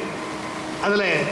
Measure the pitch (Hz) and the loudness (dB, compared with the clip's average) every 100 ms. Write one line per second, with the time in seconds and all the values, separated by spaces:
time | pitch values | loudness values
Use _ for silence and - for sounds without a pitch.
0 | - - - - - - - - 190 208 | -2 -6 -6 -6 -6 -6 -6 -2 2 4
1 | 190 156 143 | 4 4 2